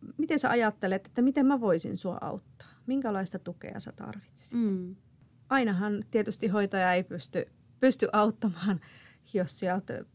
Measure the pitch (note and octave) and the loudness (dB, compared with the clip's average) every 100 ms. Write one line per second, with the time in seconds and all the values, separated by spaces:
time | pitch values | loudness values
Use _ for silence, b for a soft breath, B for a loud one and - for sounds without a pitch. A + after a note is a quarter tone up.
0 | - - D#4 D4+ B3+ A#3+ A3 - F#3+ F#3+ | -12 -4 0 2 2 4 2 0 -2 -2
1 | - - B3+ C#4 C4+ C#4 A3 E3+ - - | -2 0 2 4 4 4 2 2 0 -6
2 | F#3 - - G3 - - B B - C4+ | -6 -6 -6 -8 -12 -20 B B -4 -4
3 | B3 G3 F#3+ F#3 F#3 F3+ - - - - | -2 -2 -4 -8 -10 -12 -12 -12 -12 -12
4 | - G3+ - - - A#3+ A3 F#3+ F3+ F#3+ | -12 -14 -16 -20 -10 -2 -2 -2 -6 -12
5 | _ _ _ _ - C4+ A3+ F#3 G#3 G#3 | _ _ _ _ -2 2 2 0 -2 -4
6 | G#3+ A3 G#3 - G#3+ G#3 G3 G3 F3+ F3+ | -2 -2 -2 -2 -2 0 0 2 2 2
7 | F3+ E3+ - F3 - _ _ - C4 B3+ | 0 -8 -8 -6 -6 _ _ 2 4 4
8 | G#3 G#3+ G#3+ G#3+ A3 E3 F#3+ F#3 B B | 2 4 2 2 -2 -2 -2 -2 B B
9 | B B _ G3+ F3+ - F3+ F#3 - A#2+ | B B _ -4 -2 -4 -2 -2 -4 -10
10 | - | -12